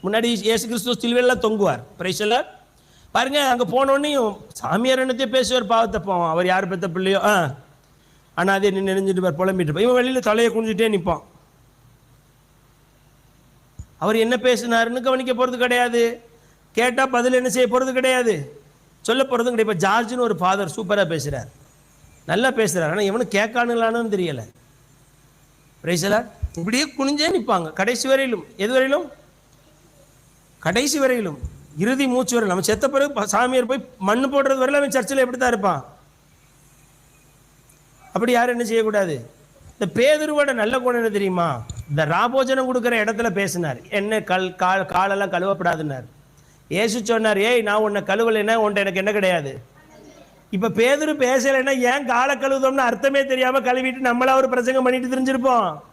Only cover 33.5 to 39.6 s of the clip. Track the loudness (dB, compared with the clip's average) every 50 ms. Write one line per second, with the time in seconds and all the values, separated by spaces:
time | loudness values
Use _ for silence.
33.5 | 2 0 0 0 -2 -4 -4 -12 -12 -6 -2 0 0 0 0 0 0 0 2 2
34.5 | 2 2 2 2 2 2 0 2 0 -2 -2 0 0 0 0 0 0 -2 0 0
35.5 | 0 0 0 0 -2 -2 -6 -12 -20 -20 _ _ _ _ _ _ _ _ _ _
36.5 | _ _ _ _ _ _ _ _ _ _ _ _ _ _ _ _ _ _ _ _
37.5 | _ _ _ _ -20 _ _ _ _ _ -20 -10 -6 -4 -2 0 2 2 2 0
38.5 | 0 -2 -2 -2 0 0 0 0 0 0 0 -2 -4 -8 -10 -16 -20 _ -20 _
39.5 | _ -20